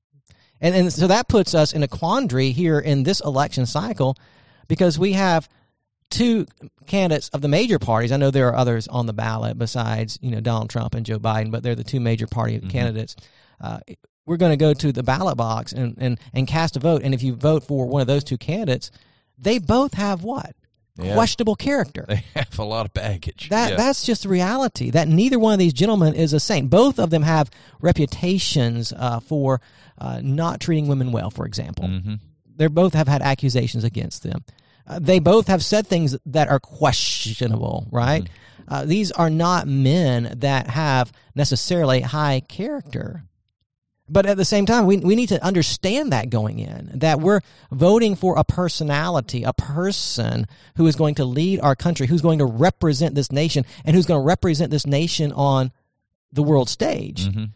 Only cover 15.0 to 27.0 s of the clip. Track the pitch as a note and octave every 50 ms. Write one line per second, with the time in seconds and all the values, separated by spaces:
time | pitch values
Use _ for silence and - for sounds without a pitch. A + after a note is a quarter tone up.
15 | A#2 A#2 C3 D3 F#3+ F#3 C#3 A#2+ A#2 A2+ A2+ A2+ A#2+ - - B2+ C3 A#2+ - -
16 | C3 B2+ B2 A#2+ - - - C3 C3 - C3+ D#3+ E3 D#3+ - C#3 A#2+ D#3+ E3 B2
17 | - C#3 C3+ B2 A#2+ C3+ B2 A#2 - D3+ D#3 D#3 - - C#3+ C#3 C3 B2 C3 C#3+
18 | C3 A#2 C#3 C#3+ C#3+ - C3 A#2 - - D#3 G#3 A3+ D#3 B2+ - - - - _
19 | _ _ _ _ _ _ _ _ B2+ G3 A3+ B3 F3 C#3 G#3 B3 C#4 C#4+ - F#3
20 | G3+ G3+ G3 F3 E3 G#3+ B3+ C4+ - - - _ _ _ _ _ _ _ _ -
21 | F3 F#3 G3+ A3 A3+ A3 - - B3 G#3+ G#3 - - C#4 C#4+ C#4 G#3 - - -
22 | - - G#2+ G#2 - - - - C3+ - - - A2 G#2 A2 A2+ A2+ G#2 - -
23 | G#2 G#2+ G2+ F2 - - - - - - F#3+ A3 A#3+ G#3+ G3 F#3 A3+ C4 C#4 -
24 | - - A#3 - - G3 F#3+ F3+ F3+ F#3 A3+ C4 C4+ A#3 - - B2+ A#2+ A#2 D#3+
25 | E3 D3+ D#3+ E3 G#3+ C4 C4 A#3+ A3 A3 G#3+ G3 F#3 E3+ C#3+ A#2+ E3+ G#3+ A3 G3+
26 | E3+ D#3 D#3 - E3 D3+ C#3+ D3+ - - A3 D#3+ C3+ C3 A#2+ F#3+ B3 C#4 C4 -